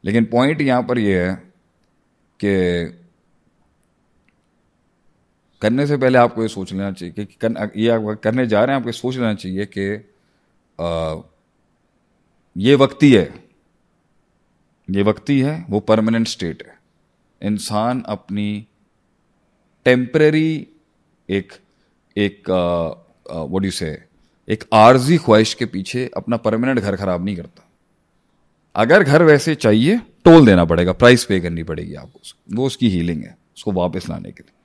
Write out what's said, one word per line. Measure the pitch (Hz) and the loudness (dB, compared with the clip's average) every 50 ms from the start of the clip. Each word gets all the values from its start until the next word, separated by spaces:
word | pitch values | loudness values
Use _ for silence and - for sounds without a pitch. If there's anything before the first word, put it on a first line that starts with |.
| - | -6
लेकिन | 95 104 117 113 | -2 0 0 0
पॉइंट | 110 117 120 131 139 160 156 | 0 0 0 0 0 -2 -2
यहाँ | 147 135 127 123 117 | -2 0 0 -2 -2
पर | - 123 123 | -4 -4 -2
यह | 107 101 95 92 87 90 | 0 0 0 0 -2 -4
है | 95 92 - _ _ _ _ _ _ _ _ _ _ _ _ _ _ _ _ _ _ _ 101 | -6 -10 -14 _ _ _ _ _ _ _ _ _ _ _ _ _ _ _ _ _ _ _ -4
कि | 101 98 95 90 87 87 87 85 - - _ _ _ _ _ _ _ _ _ _ _ _ _ _ _ _ _ _ _ _ _ _ _ _ _ _ _ _ _ _ _ _ _ _ _ _ _ _ _ _ _ _ _ _ _ _ _ _ _ _ _ _ _ | -2 0 0 0 -2 -2 -4 -6 -10 -12 _ _ _ _ _ _ _ _ _ _ _ _ _ _ _ _ _ _ _ _ _ _ _ _ _ _ _ _ _ _ _ _ _ _ _ _ _ _ _ _ _ _ _ _ _ _ _ _ _ _ _ _ _
करने | - 107 120 135 143 | -4 -2 -2 -2 -2
से | 143 147 | -2 -2
पहले | 131 131 127 131 | 0 0 2 4
आपको | 123 120 117 - 113 | 4 2 2 0 -4
ये | 113 | -6
सोच | 107 - 98 95 - | -6 -6 -10 -10 -8
लेना | 95 95 98 98 | -8 -8 -8 -8
चाहिए | 92 - 87 87 80 104 104 | -10 -10 -14 -14 -12 -12 -14
कि | |
कर-, | - _ _ - 113 113 - 107 104 - | -14 _ _ -6 -6 -4 -6 -10 -10 -6
ये | 104 110 117 | -4 -2 0
आप | 117 113 107 107 107 - - | 0 -2 -2 -6 -10 -4 -4
करने | 110 113 127 127 | -4 -2 -2 -2
जा | 117 107 104 117 | 0 0 0 0
रहे | 131 139 | 0 -2
हैं, | 135 | -4
आपको | 113 120 | -6 -8
सोच | 110 - - 127 127 | -10 -8 -8 -8 -6
लेना | 127 120 110 104 | -4 -4 -4 -4
चाहिए | 92 - 92 92 95 104 101 - | -6 -8 -10 -8 -8 -8 -8 -8
कि, | 98 98 98 104 110 110 _ _ _ _ _ _ _ _ _ _ _ _ _ _ - 85 | -6 -6 -6 -6 -8 -12 _ _ _ _ _ _ _ _ _ _ _ _ _ _ -8 -6
आ, | 85 82 82 80 80 78 80 - _ _ _ _ _ _ _ _ _ _ _ _ _ _ _ _ _ _ _ _ _ _ _ _ _ _ | -6 -4 -4 -6 -6 -8 -10 -14 _ _ _ _ _ _ _ _ _ _ _ _ _ _ _ _ _ _ _ _ _ _ _ _ _ _
ये | 90 98 123 143 | -2 2 2 4
वक्ती | 135 139 135 - - 147 143 127 | 4 4 0 2 2 4 6 6
है, | 98 82 - - - _ _ _ _ _ _ _ _ _ _ _ _ _ _ _ _ _ _ _ _ _ _ _ _ _ _ _ _ _ - | 4 2 -2 -10 -20 _ _ _ _ _ _ _ _ _ _ _ _ _ _ _ _ _ _ _ _ _ _ _ _ _ _ _ _ _ -6
ये | 95 98 98 | -4 -2 0
वक्ती | 107 107 - _ - 143 135 | 0 -2 -2 _ -2 -2 0
है, | 131 143 156 165 170 - | 0 -2 -4 -8 -8 -6
वो | 98 107 | -6 -4
परमानेंट | 104 - 110 110 110 113 113 113 113 | 0 0 0 0 2 0 0 0 -2
स्टेट | - - - 92 82 76 - - | -4 -6 -8 -8 -10 -10 -12 -18
है। | - _ _ _ _ _ _ _ _ _ _ _ _ _ _ - | -20 _ _ _ _ _ _ _ _ _ _ _ _ _ _ -6
इंसान | 101 107 98 - - 113 104 113 120 127 131 | -6 -6 -6 -6 -6 -4 -2 -2 -2 -2 -4
अपनी | - - 107 95 _ - 98 104 104 104 104 104 110 _ _ _ _ _ _ _ _ _ _ _ _ _ _ _ _ _ _ _ _ _ _ _ _ | -6 -8 -10 -12 _ -10 -8 -6 -6 -6 -8 -10 -12 _ _ _ _ _ _ _ _ _ _ _ _ _ _ _ _ _ _ _ _ _ _ _ _
टेम्परेरी | 127 127 127 127 113 - 156 156 151 151 156 156 160 160 151 - _ _ _ _ _ _ _ _ _ _ _ _ - | 2 2 2 0 -2 0 2 2 2 2 0 -2 -2 -4 -6 -10 _ _ _ _ _ _ _ _ _ _ _ _ -6
एक, | 95 98 92 - - _ _ _ _ _ _ _ _ _ _ _ _ | -6 -6 -6 -8 -20 _ _ _ _ _ _ _ _ _ _ _ _
एक, | 104 101 98 - _ _ 92 | -4 -4 -4 -4 _ _ -2
आ, | 92 92 87 87 87 85 82 80 - - _ _ _ _ _ - | -2 0 0 -2 -2 -2 -4 -6 -8 -14 _ _ _ _ _ -14
uh, | 76 82 78 | -12 -12 -10
what | 69 87 95 | -6 -4 -4
do | 98 | -4
you | 95 87 | -4 -6
say, | - 87 80 76 - _ _ _ _ _ _ _ _ _ - | -6 -10 -10 -10 -14 _ _ _ _ _ _ _ _ _ -8
एक | 107 - - _ 113 | -8 -8 -4 _ 4
आर्जी | 107 110 120 131 131 123 143 175 | 8 8 8 8 6 4 2 0
ख्वाहिश | 156 - - 107 107 110 110 - | 0 4 4 4 4 4 0 -4
के | - 120 | -8 -10
पीछे | - - 95 95 - - 123 127 - - | -8 -8 -10 -10 -8 -8 -8 -8 -8 -10
अपना | 95 95 - 120 | -10 -6 -6 -6
परमानेंट | 113 - 110 110 110 123 131 131 120 | -4 -2 -4 -2 -2 -2 -2 -2 -2
घर | 95 101 98 | -2 -4 -4
खराब | 95 101 95 90 85 90 | -4 -4 -4 -4 -4 -4
नहीं | 101 101 | -6 -8
करता। | 87 - - _ _ _ _ _ _ _ _ _ _ _ _ _ _ _ _ _ _ _ _ _ _ _ _ _ | -8 -12 -16 _ _ _ _ _ _ _ _ _ _ _ _ _ _ _ _ _ _ _ _ _ _ _ _ _
अगर | - 113 120 160 190 185 | -2 2 4 4 4 4
घर | 135 143 165 175 | 4 2 4 6
वैसे | 156 147 139 - 165 156 | 6 4 4 2 -4 -4
चाहिए, | 147 - 110 107 110 123 160 220 | 0 2 2 2 4 2 0 0
टोल | 240 - _ _ _ _ 175 165 165 139 | -2 -4 _ _ _ _ 10 10 10 10
देना | 110 95 90 85 | 8 8 6 4
पड़ेगा, | 82 85 85 87 92 90 | 2 2 0 0 -2 0
प्राइस | - - 120 127 120 - | 4 6 6 6 6 2
पे | - 101 92 | -2 -4 -4
करनी | 85 87 85 82 82 | -2 -6 -8 -8 -8
पड़ेगी | 82 80 80 82 78 71 | -8 -10 -10 -10 -14 -14
आपको, | 73 69 65 _ - _ - _ _ _ - 95 | -18 -18 -20 _ -20 _ -20 _ _ _ -10 -6
वो | 117 131 | -4 -4
उसकी | 135 - - 123 113 | -4 -2 0 0 0
हीलिंग | 92 87 82 87 82 73 - | 0 0 -2 -4 -4 -6 -10
है, | - - _ _ _ _ | -14 -20 _ _ _ _
उसको | - - 107 | -10 -8 -6
वापस | 95 92 90 90 78 90 - - | -2 -2 -2 -2 -4 -8 -10 -10
लाने | 82 82 85 - | -12 -12 -14 -18
के | - - _ | -20 -20 _
लिए। | _ _ _ | _ _ _